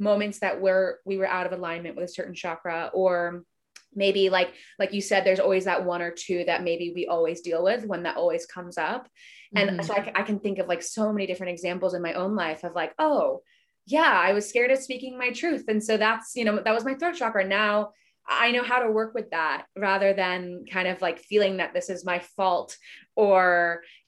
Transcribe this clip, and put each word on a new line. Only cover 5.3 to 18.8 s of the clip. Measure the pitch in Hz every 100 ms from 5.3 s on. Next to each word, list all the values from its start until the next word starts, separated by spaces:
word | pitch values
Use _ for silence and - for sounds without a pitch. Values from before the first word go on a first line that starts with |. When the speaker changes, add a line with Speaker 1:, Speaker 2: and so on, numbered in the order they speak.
| 185
Speaker 1:
always | 196 190 185
that | 175
one | 180 175
or | 170
two | 170 - 175 175
that | 170
maybe | 175 170 170
we | 175 175
always | 170 165 170
deal | 175 170
with, | 185 233 214
one | 175
that | 175 -
always | 175 170 -
comes | 180 175 175
up. | 156 240 - _ - - -
And | 208 196
Speaker 2:
Mm-hmm. | 180 165
Speaker 1:
so |
I | 202
c-, | 202
I | 190
can | 208 202
think | 208 190
of, | 180
like, | 170
so | - - 214
many | 208 185
different | 185 185
examples | 175 175 180 185
in | 180
my | 170
own | 180 190
life | 208 165 156
of, | 175
like, | 170 160 -
"Oh | 311 269 147 135 _ _ _ _ -
yeah, | 302 320 202
I | 180
was | 202 208
scared | 240 247
of | 269
speaking | - 247 262 254
my | 247
truth." | 233 339 277 -
And | 214
so | 214 220
that's, | 214 233 -
you | 254
know, | 220 208
that | 220
was | 226
my | 240
throat | 269 349
chakra. | 339 233 220 190
Now | 196 214 208 208 _ _ _ -
I | - 233
know | 247
how | 240 247